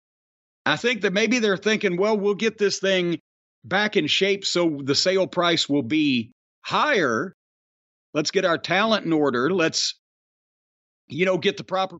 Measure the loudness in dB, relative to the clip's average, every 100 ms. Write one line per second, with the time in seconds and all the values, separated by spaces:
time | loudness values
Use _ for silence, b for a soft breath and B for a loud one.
0 | _ _ _ _ _ _ -4 0 -2 0
1 | 0 0 2 2 2 0 0 0 0 0
2 | 0 2 0 0 -2 0 -2 0 0 0
3 | 0 -4 _ _ _ _ -4 -2 0 0
4 | 0 0 0 0 -2 0 0 0 -2 0
5 | 2 0 0 0 0 0 0 -2 0 0
6 | 2 0 -4 _ _ _ -4 -2 2 2
7 | 2 0 -4 -10 _ _ _ _ _ _
8 | _ -4 -2 0 0 0 0 0 2 0
9 | 0 2 2 2 0 2 0 -2 -4 -8
10 | _ _ _ _ _ _ _ _ _ _
11 | -10 -2 0 2 0 -4 -4 -4 -4